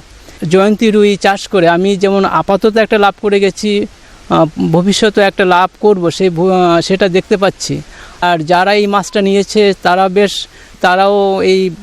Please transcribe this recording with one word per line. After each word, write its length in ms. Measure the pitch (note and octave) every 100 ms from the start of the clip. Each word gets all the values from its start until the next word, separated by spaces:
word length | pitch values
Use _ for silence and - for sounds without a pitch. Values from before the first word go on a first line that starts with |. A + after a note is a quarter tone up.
| - - - - E3+
জয়ন্তী 420 | F#3 G#3 G#3 A3+
রুই 260 | G#3 G#3 G3
চাষ 300 | G3 G3 -
করে 200 | G3 E3+
আমি 300 | E3+ G3 F#3+
যেমন 280 | G3 G3 F#3+
আপাতত 520 | F3 D#3+ G3 A3 A3
একটা 200 | G#3 A3
লাভ 160 | G3+ -
করে 180 | G#3 G3+
গেছি, 460 | G3 - G#3+ G3+ G#3+ - - - -
আহ, 160 | - D#3 - F3+
ভবিষ্যতে 500 | E3 F#3+ F#3 A3 G#3
একটা 240 | G3 G3 F#3
লাভ 240 | F3 F#3 -
করব, 300 | G#3 F#3+ E3+
সেই 200 | - F#3+
ভ-, 200 | E3 F#3
আহ, 320 | F#3 F3 E3+
সেটা 260 | D#3+ F#3+ G3
দেখতে 300 | F3+ - G3+
পাচ্ছি। 440 | G3 - - D3 - - - -
আর 180 | F3 E3+
যারা 340 | D3+ F3 F#3+
এই 140 | G#3 G3+
মাছটা 340 | G3+ - G#3+
নিয়েছে 520 | G3 G3 F#3+ G#3+ G3+ F#3
তারা 260 | F3+ F3+ F#3+
বেশ, 380 | F#3 G3+ - - - - -
তারাও 600 | F#3 F#3 G3 G3+ G3 F#3+
এই 280 | F#3+ F#3+ F#3 D#3+